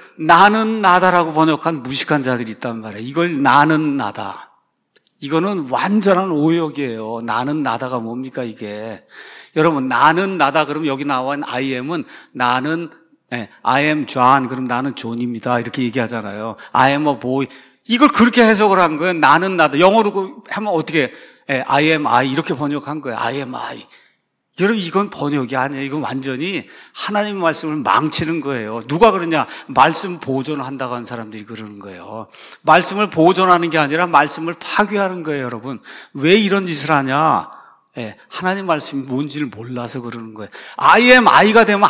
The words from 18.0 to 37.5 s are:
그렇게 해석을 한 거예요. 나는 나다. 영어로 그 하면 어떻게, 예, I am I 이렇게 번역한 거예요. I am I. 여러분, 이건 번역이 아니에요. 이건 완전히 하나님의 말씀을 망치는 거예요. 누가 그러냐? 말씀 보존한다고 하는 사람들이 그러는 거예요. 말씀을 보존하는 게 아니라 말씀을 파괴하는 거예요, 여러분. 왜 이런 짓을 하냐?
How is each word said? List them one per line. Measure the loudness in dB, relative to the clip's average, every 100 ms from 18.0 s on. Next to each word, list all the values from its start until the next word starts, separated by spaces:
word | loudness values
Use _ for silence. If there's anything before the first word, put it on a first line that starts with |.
| 4
그렇게 | 6 4 6 4
해석을 | 6 4 4
한 | 2 2
거예요. | -2
나는 | 2 4 4 2 2
나다. | 2 6
영어로 | 6 6 2
그 | -2 -8 -12 -10
하면 | -8 -2
어떻게, | -2 -2 -2 -2 -6 -20 _ -6
예, | -6 0
I | 2 2
am | 0 2
I | 2 2
이렇게 | -2 -4
번역한 | -4 -4 -4 -6 -10
거예요. | -8 -6
I | -6 -6
am | -8 -10
I. | -10 -12 -18 -20 _ _ _ _ _ -2
여러분, | 0 0
이건 | -2 -2 -2
번역이 | -4 -4 -2 -2 -2
아니에요. | -2 -4
이건 | -6 -6
완전히 | -6 -6 -6 -6 -6 -6 -10 -20 -20
하나님의 | -10 -4 -2 -2 -2
말씀을 | -2 -2 -6 -2
망치는 | 0 0 0 -2 -2 -4
거예요. | -4 -6 -6 -10 -6
누가 | 2 4
그러냐? | 4 -2 -2 -2 -8 -4
말씀 | 2 2 2 -4 -8
보존한다고 | -6 -4 -4 -8 -8 -8 -8
하는 | -8 -10
사람들이 | -12 -12 -16 -16
그러는 | -16 -14 -16
거예요. | -18 -18 -14 -14 -16 -20 -20 -6
말씀을 | 4 4 4 0 -2
보존하는 | 4 4 4 4 4 4
게 | 0
아니라 | 0 0 2
말씀을 | 2 2 -2 -8 -8
파괴하는 | -4 -2 0 0 -2 -4
거예요, | -6 -6
여러분. | -6 -8 -12 -14 -16 -20 -16
왜 | -2 4 4
이런 | 4 0 0
짓을 | -4 0
하냐? | 2 2 0 2 0 -2